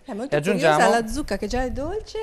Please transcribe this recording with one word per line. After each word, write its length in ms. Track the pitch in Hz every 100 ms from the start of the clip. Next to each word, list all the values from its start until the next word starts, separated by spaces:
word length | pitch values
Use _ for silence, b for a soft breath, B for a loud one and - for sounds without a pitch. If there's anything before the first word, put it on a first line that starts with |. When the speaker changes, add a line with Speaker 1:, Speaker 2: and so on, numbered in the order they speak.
Speaker 1:
È 80 | -
molto 220 | 208 269
Speaker 2:
E 40 | 151
aggiungiamo 360 | 156 196 160 151
Speaker 1:
curiosa 240 | - 233
la 40 | 220
zucca 300 | 262 294 196
che 100 | 208
già 160 | 240
è 80 | 254
dolce, 480 | 226 302 415 427 440